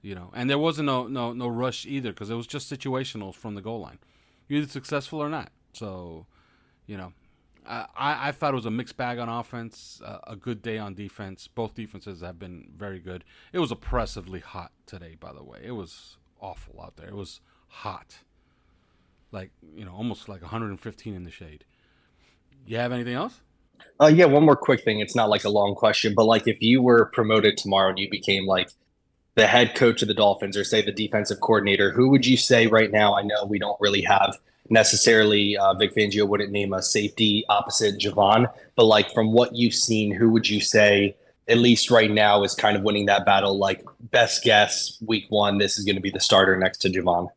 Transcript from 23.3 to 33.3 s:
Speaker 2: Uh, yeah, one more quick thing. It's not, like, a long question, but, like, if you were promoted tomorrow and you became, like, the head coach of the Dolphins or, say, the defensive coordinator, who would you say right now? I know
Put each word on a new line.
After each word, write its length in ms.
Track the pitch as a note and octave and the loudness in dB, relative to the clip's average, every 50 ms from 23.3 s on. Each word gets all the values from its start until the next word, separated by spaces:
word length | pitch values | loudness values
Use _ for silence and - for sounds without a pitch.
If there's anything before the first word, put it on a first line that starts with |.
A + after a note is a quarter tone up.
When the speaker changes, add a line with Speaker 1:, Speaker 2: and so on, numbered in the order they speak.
| - _ _ _ _ _ _ _ _ _ - _ _ _ | -12 _ _ _ _ _ _ _ _ _ -20 _ _ _
Speaker 2:
Uh, 80 | D3 D#3 | 6 6
yeah, 180 | D#3 E3+ F3+ | 8 8 6
one 180 | D3+ C#3 D3 D#3 | 6 6 6 6
more 120 | D3+ C#3+ | 6 4
quick 280 | - - - C3+ A#2 - | 4 2 0 0 0 0
thing. 140 | A#2 G#2+ G#2+ | -4 -2 -2
It's 160 | G#2+ - - | -4 -4 -2
not, 140 | A#2+ A2+ G#2 | 0 0 2
like, 140 | G#2 G2+ - | 0 0 0
a 40 | G#2 | -2
long 260 | G#2 G#2 G2+ G2+ G2+ | 0 0 0 0 -2
question, 380 | - - A2 G2+ - - A2 G2+ | 0 0 2 2 2 -2 0 2
but, 100 | A#2 A2 | 2 4
like, 220 | A2 A2+ A2 - | 4 4 2 2
if 140 | A#2 G#2 - | -2 -4 0
you 220 | A2 A2+ B2 C3+ B2 | 2 2 4 4 4
were 240 | B2 A#2+ A#2 G#2+ | 4 6 6 4
promoted 500 | - - - A2+ G#2+ A2 G#2+ G#2 G#2+ G2+ | 2 0 -2 0 2 2 2 2 2 0
tomorrow 320 | - - G2+ G2 G2 F#2+ F#2+ | 0 -4 0 0 2 2 2
and 100 | F#2 F#2 | 0 -2
you 120 | G2 F#2+ | -6 -8
became, 360 | G#2 F#2+ - - G2 G2 F#2+ | -8 -8 -4 -2 -2 -2 0
like, 220 | F#2+ F#2+ F#2 F#2+ - - _ _ _ _ _ _ _ _ _ _ _ _ | -2 -2 -2 -2 -6 -10 _ _ _ _ _ _ _ _ _ _ _ _
the 120 | - A2 | 2 2
head 280 | G#2 - B2 A#2+ A#2 - | 4 4 4 2 2 2
coach 280 | - C3 A#2 A2+ - A#2 | 2 2 2 2 0 -4
of 60 | G#2 | -4
the 60 | G#2 | 0
Dolphins 420 | G2 G#2 G2+ F#2+ - - G2 F#2+ | 2 2 2 2 0 -4 -8 -6
or, 80 | G2+ G2 | -6 -4
say, 180 | - - A2 G2+ | -2 0 -2 -2
the 100 | - G2 | -2 -4
defensive 480 | G2+ G#2+ G#2 - G#2+ G2+ - G#2 - | -6 -6 -4 -2 -4 -2 -4 -6 -6
coordinator, 500 | - - A2+ G#2 G2 G2+ G2 G2 G2+ G2 | 0 2 2 2 2 2 2 2 2 0
who 200 | F2 A2+ B2 C3 | 2 2 4 6
would 160 | C#3 C#3 B2 | 4 4 4
you 100 | B2 C3 | 4 2
say 300 | A#2 - - B2+ A#2 A2+ | 2 4 4 4 4 4
right 260 | A2 A2 A2 A2 G#2 G#2 | 4 4 2 2 2 2
now? 240 | G#2+ G#2 G2+ G2+ | 2 2 2 2
I 60 | G2+ G2+ | 0 -2
know 240 | G#2 | -2